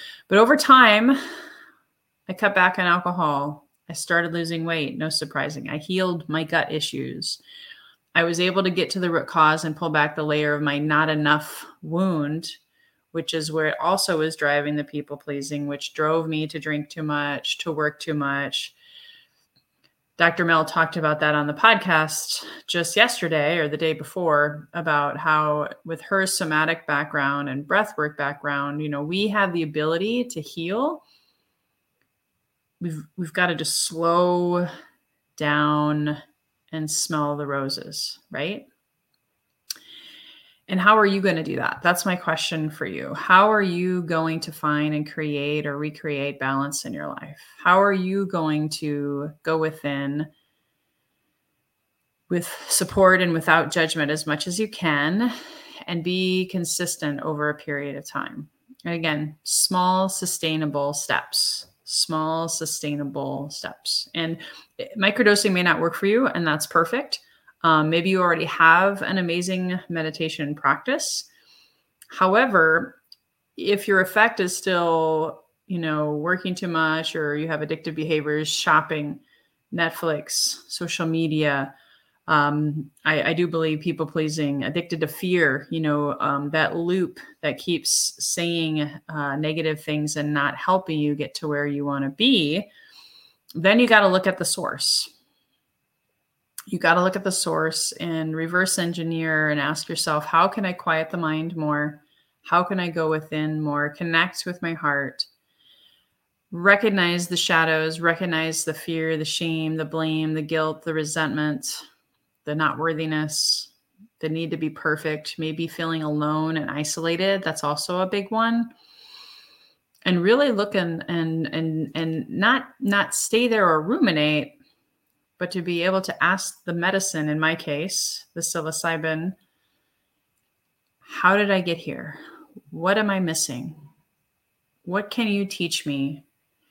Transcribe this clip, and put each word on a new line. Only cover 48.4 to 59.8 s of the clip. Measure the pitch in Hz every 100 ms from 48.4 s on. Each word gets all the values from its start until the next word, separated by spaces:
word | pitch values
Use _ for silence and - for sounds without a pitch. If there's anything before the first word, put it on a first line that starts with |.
| 156 151 151
to | 151 151 147 143 143 151 151
go | - 160
within | 156 156 143 139 139 143 156 _ _ _ _ _ _ _ _ _ _ _ _ _ _ _ _ _ _ _ -
with | 175 170 - -
support | - 185 - 190 185
and | 180
without | 165 160 165 156
judgment | 175 160 165 147
as | 156 156
much | 151 -
as | 180
you | 214
can | - 175 147 147 190 240 - - - - - -
and | 170 165
be | 185 185 185 185
consistent | 185 170 - 175 - 151 143
over | 156 147 147
a | 147
period | - 143 143 143
of | 151
time? | - - - 151 _ _ - 170
And |
again, | 170 160 151 151 -
small, | - - - 185